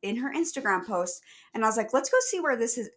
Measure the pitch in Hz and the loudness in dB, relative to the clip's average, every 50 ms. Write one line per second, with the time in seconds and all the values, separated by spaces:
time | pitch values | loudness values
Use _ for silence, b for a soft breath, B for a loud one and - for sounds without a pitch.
0 | - 196 214 240 262 277 277 320 330 - - 269 240 208 190 185 180 220 202 175 | -4 -4 -2 -2 -2 -2 -2 -2 -2 -2 -2 -2 0 2 2 0 0 -2 -2 -2
1 | 180 180 - - - b b b b b b 226 220 226 220 233 214 - 254 262 | -2 -2 -6 -10 -14 b b b b b b 0 2 2 2 2 0 2 2 0
2 | 262 - - 508 494 - 403 359 320 294 254 233 233 233 - 254 208 - - | 2 4 2 2 2 2 0 -2 0 0 0 0 0 -2 -2 -4 -6 -6 -2